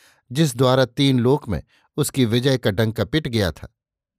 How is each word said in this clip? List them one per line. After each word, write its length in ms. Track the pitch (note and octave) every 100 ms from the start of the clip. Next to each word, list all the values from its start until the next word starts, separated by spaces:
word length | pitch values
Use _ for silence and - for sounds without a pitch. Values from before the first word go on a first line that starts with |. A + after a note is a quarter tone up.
| _ _ -
जिस 240 | B2+ D#3 A#2+
द्वारा 280 | B2+ C3
तीन 340 | B2+ - C#3 B2+
लोक 300 | A#2+ C#3+ A#2
में 140 | D#2 - _ _ -
उसकी 280 | C#3+ C3+
विजय 340 | A#2 A#2+ C3+ C3
का 120 | A#2+
डंका 340 | G2 A2+ A2
पिट 240 | G2+ D#3 D3+
गया 240 | A2+ F2+
था, 240 | - - _ _ _ _